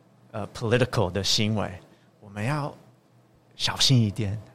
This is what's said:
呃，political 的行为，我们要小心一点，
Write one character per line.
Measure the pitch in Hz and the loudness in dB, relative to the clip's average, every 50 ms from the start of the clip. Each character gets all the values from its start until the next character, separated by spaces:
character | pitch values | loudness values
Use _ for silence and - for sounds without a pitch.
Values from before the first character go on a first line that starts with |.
| _ _ _ _ _ - | _ _ _ _ _ -12
呃， | - 110 101 - - | -10 -10 -8 -8 -8
political | - 123 107 117 127 131 - - 120 98 87 | -6 0 2 2 2 2 2 0 0 0 0
的 | 87 101 | 0 -2
行 | 92 - - - 107 107 110 | 0 0 2 2 2 2 0
为， | 101 92 92 95 - - - - _ _ _ _ _ | 0 -2 -4 -8 -12 -18 -20 -20 _ _ _ _ _
我 | 107 101 | -20 -14
们 | 101 104 107 | -8 -6 -4
要 | 131 151 151 139 147 - - - - - _ _ _ _ _ _ _ _ _ _ _ _ | -2 -2 -4 -4 -6 -8 -12 -20 -20 -20 _ _ _ _ _ _ _ _ _ _ _ _
小 | - - - - - | -4 -4 -2 0 2
心 | - - 135 120 | 4 4 6 6
一 | 113 101 | 4 2
点， | 92 - 107 95 101 107 - - | 0 -2 -4 -4 -4 -6 -10 -14